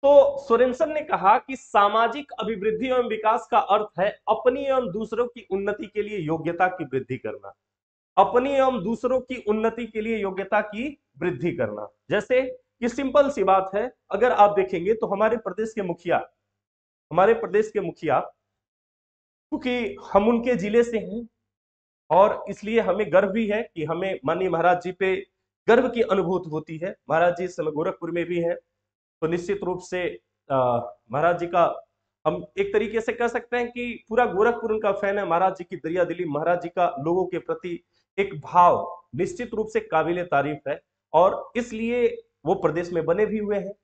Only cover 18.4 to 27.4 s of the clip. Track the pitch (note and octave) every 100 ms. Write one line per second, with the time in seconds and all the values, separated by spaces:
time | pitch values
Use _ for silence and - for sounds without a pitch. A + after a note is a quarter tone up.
18.4 | _ _ _ _ _ _ _ _ _ _
19.4 | _ D4+ B3 B3 A3+ - - G3 G#3+ A#3
20.4 | A#3 A#3+ G3+ A3 A#3 A3+ F3+ G#3 A#3 _
21.4 | _ _ _ _ _ _ _ E3 G#3 -
22.4 | - - G3+ A3+ G3 F#3+ G3+ E3 G3 G3
23.4 | A3 G#3 A#3+ - D3+ E3 F#3+ F#3 C#3 E3
24.4 | F#3 E3 F3 F3+ F3 F3+ F#3+ F#3 - _
25.4 | _ _ - A#3 B3+ A#3+ A3 G3 E3+ F#3
26.4 | E3+ D3+ D3+ D#3+ F3 - _ D#3 F3 F3